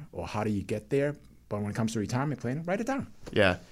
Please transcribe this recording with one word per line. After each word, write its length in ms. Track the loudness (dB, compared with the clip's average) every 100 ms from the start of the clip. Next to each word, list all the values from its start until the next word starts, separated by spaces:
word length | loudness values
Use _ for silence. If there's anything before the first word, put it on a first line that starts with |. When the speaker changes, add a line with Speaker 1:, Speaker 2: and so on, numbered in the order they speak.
| -8
Speaker 1:
or 140 | -8 -4
how 180 | -2
do 60 | 0
you 120 | 0
get 280 | 0 -4 0
there? 260 | 2 2 -2 -12 -20 -6
But 140 | -4
when 80 | -2
it 40 |
comes 200 | 0 0
to 40 | 0
retirement 420 | 0 0 0 -2
planning, 220 | -2 -2
write 160 | -2 -2
it 60 | 0
down. 220 | -2 -4 -10 0
Speaker 2:
Yeah. 240 | 4 6 4 -4